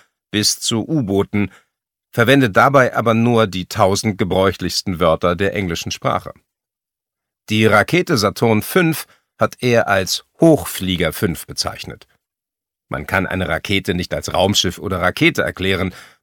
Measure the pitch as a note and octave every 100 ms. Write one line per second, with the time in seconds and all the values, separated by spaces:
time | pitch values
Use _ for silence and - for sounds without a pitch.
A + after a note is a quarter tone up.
0 | _ _ _ G#2 G#2 - - A#2 - D#3
1 | G2+ G2 G2 G#2 G2 - _ _ _ _
2 | _ - A2+ C#3 B2 F#2+ B2+ C3+ B2 -
3 | A#2 A2+ A#2+ A#2 A2 F#2 F2 G#2+ G2 G2
4 | A2+ F#2 G2 F#2 F#2+ - F2+ - - E2+
5 | F2 D#2+ F2 E2+ G2 G#2 F#2 E2 - -
6 | C3 F#2+ - - _ _ _ _ _ _
7 | _ _ _ _ - G#2+ A2 G#2 G2 F3
8 | F3 C3 G2+ - A#2 G#2+ - F#3 E3 D3
9 | - _ _ - A2 - B2+ A#2 - G2
10 | F#2 - - - E3 D3+ - - F#2 E2+
11 | E2+ - G2+ D2+ - - - - - -
12 | _ _ _ _ _ _ _ _ _ C2+
13 | D2 G2 F#2+ F#2 E2 D#2+ - G2 G2 F2+
14 | F2 D2 - F2 G2 G#2 F#2 - E2+ F2+
15 | F2+ - E3 - E2 F2 F#2 F#2 F#2 -
16 | - _